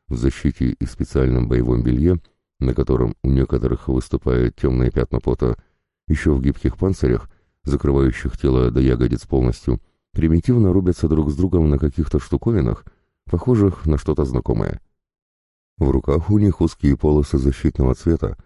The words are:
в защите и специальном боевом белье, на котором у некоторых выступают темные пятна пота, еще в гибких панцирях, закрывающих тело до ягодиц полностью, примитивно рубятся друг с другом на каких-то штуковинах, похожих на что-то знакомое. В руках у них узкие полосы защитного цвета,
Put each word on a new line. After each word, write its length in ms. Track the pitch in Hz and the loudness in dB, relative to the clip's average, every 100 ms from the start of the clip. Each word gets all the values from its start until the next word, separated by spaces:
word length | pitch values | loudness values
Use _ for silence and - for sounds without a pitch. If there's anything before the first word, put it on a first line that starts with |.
| - | -10
в 80 | 60 | -2
защите 600 | 65 - 71 - 62 - | -2 0 -4 -2 -2 -2
и 60 | 60 | -8
специальном 640 | - - 67 65 62 58 | -6 -4 0 2 2 0
боевом 360 | 60 60 60 | 0 0 0
белье, 360 | 60 62 82 87 - _ _ - | 0 2 2 0 -4 _ _ -4
на 140 | 65 | -2
котором 420 | 60 65 62 58 - | 0 0 0 0 -2
у 60 | 67 | 0
некоторых 580 | 67 65 64 60 60 - | 2 2 0 -2 -2 -2
выступают 680 | 64 - - - 62 60 - | -4 -2 -4 0 0 0 -2
темные 360 | 67 62 60 | -2 0 0
пятна 280 | 65 58 60 | 0 -2 -2
пота, 360 | - 60 62 58 _ _ _ _ - | -2 -2 -2 -4 _ _ _ _ -4
еще 260 | 76 82 | 0 0
в 80 | 67 | 0
гибких 360 | 65 - - - | 0 -2 -4 -2
панцирях, 520 | 92 92 65 58 - _ _ _ | -2 0 0 -2 -6 _ _ _
закрывающих 720 | 65 69 71 69 65 - 65 - | -6 -2 0 2 0 -2 -6 -4
тело 340 | 69 64 62 | 0 2 2
до 100 | 60 | 2
ягодиц 440 | 65 60 60 57 - | 0 2 0 -2 -2
полностью, 540 | 67 62 - - 58 - _ _ | 0 0 -2 -4 -4 -8 _ _
примитивно 600 | - 80 85 - 120 101 | -2 2 2 2 2 4
рубятся 360 | 92 90 85 80 | 2 0 0 0
друг 240 | 78 73 | 0 0
с 40 | 71 | 0
другом 340 | 90 87 78 | 0 2 2
на 100 | 69 | 2
каких-то 400 | 76 - - 76 | 0 -2 -2 -4
штуковинах, 680 | - - 117 107 62 52 - _ _ _ - | -2 -2 0 0 0 -4 -10 _ _ _ -6
похожих 560 | 87 - 117 98 87 78 | -4 0 2 2 0 -2
на 120 | 76 | -2
что-то 280 | - 76 67 | 0 -2 -2
знакомое. 540 | 60 - 53 50 - - _ _ _ _ _ _ _ _ - | -2 -2 -2 -2 -8 -14 _ _ _ _ _ _ _ _ -2
В 120 | 67 | 0
руках 400 | 67 76 76 80 | 2 0 0 2
у 80 | 104 | 2
них 240 | 101 - | 2 2
узкие 340 | 85 - 73 65 | -2 0 0 2
полосы 420 | 78 73 69 71 | 2 2 2 0
защитного 580 | 67 - 76 - 65 62 | 0 0 -2 0 0 0
цвета, 420 | 85 82 - - | -2 -2 -4 -8